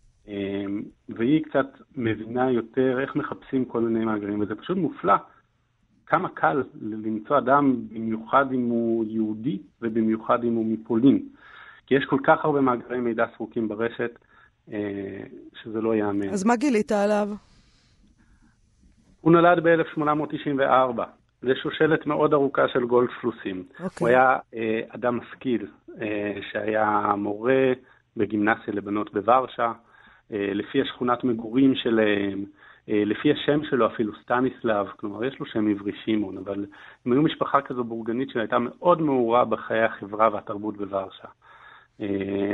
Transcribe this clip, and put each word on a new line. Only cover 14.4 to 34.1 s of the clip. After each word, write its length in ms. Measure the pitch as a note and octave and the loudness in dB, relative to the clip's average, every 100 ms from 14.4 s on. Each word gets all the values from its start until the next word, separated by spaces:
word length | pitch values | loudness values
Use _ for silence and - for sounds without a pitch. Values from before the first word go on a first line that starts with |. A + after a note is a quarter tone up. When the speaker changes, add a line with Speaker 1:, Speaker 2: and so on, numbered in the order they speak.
| _ _ - | _ _ -12
Speaker 1:
אה, 40 | G#2+ G#2 G2+ G2 G2 - - - - | -8 -6 -6 -8 -10 -14 -16 -20 -18
שזה 180 | A#2 A2 | -10 -4
לא 140 | A2 A2 | 0 0
ייאמן. 340 | G#2 G2+ G2 | 0 -2 -2
Speaker 2:
אז 160 | F#3 G3 | 0 0
מה 100 | A#3+ | 2
גילית 360 | C#4+ A3 G#3 | 2 0 0
עליו? 380 | G#3 G3+ G#3 G#3 G#3 _ _ _ _ _ _ _ _ _ _ _ _ _ _ _ _ _ _ | 0 0 0 -2 -8 _ _ _ _ _ _ _ _ _ _ _ _ _ _ _ _ _ _
Speaker 1:
הוא 100 | D#3+ | 4
נולד 320 | E3+ E3+ F3 | 6 6 6
באלף 240 | E3 E3 D#3+ | 4 2 2
שמונה 200 | - D3+ | -2 0
מאות 180 | D3+ D3 | 0 -2
תשעים 260 | D3 D3 C3+ | -6 -4 0
וארבע. 460 | C3+ B2+ C3 A#2 F#2 - _ _ | 2 4 2 0 -6 -10 _ _
זה 140 | B2 C3+ | -2 -2
שושלת 420 | D3+ - D#3 D#3 D3 | -2 0 2 2 0
מאוד 260 | D3+ D3+ | 0 2
ארוכה 340 | D3 C#3 C#3+ C3+ | 4 2 2 0
של 180 | C3+ A#2+ | 2 2
גולדפלוסים. 800 | A#2+ B2 - A#2+ A2+ G#2 F#2 F2+ - | 2 2 -2 -6 -4 -6 -8 -10 -10
Speaker 2:
אוקיי. 60 | F#3 - | -10 -2
Speaker 1:
הוא 80 | A#2+ | 4
היה, 300 | B2+ C3 C3+ - A#2 | 6 6 2 -2 -6
אה, 240 | A2+ A2 A2 | -2 -2 -4
אדם 280 | A2 B2 A#2+ | -4 -4 -4
משכיל, 500 | - - C3+ A2 G2+ - - F4 | -6 -10 -2 -2 -4 -14 -20 -10
אה, 320 | G#2+ G#2 G#2 G2+ - | -6 -4 -4 -6 -8
שהיה 640 | A2 G#2 G#2+ G#2+ G#2 G#2 G2+ | -6 -2 0 2 2 0 -2
מורה 560 | G#2 G#2 A#2 C3+ C3 B2+ - _ _ A2+ | -4 -2 2 4 2 0 -6 _ _ -4
בגימנסיה 560 | G2+ G#2+ G#2 A2 - | -2 0 2 0 -2
לבנות 400 | G2+ G2 G#2 G#2 | -6 -4 -4 -4
בוורשה, 580 | G#2 G2 B2+ B2+ - A#2 A2+ _ _ - _ - | -2 2 4 2 -2 -4 -4 _ _ -20 _ -8
אה, 180 | G#2+ G2+ | -4 -2
לפי 280 | G2+ G#2 C#3 | -2 -2 -2
השכונת 420 | C3 - B2 A#2+ | -2 -2 -2 0
מגורים 520 | B2+ A2+ A#2 A#2+ C3+ C3 | 0 -2 -2 4 4 4
שלהם, 720 | B2 A2 G#2+ G2+ G2+ G2 G2+ - - - - | 2 2 4 2 0 -4 -8 -12 -20 -16 -2
אה, 140 | G#2+ G#2 | 0 0
לפי 260 | G#2+ D#3 | 0 0
השם 280 | C#3+ - C#3+ - | 0 0 0 0
שלו 180 | C3 A2 | 2 2
אפילו, 260 | - G#2+ | 0 -4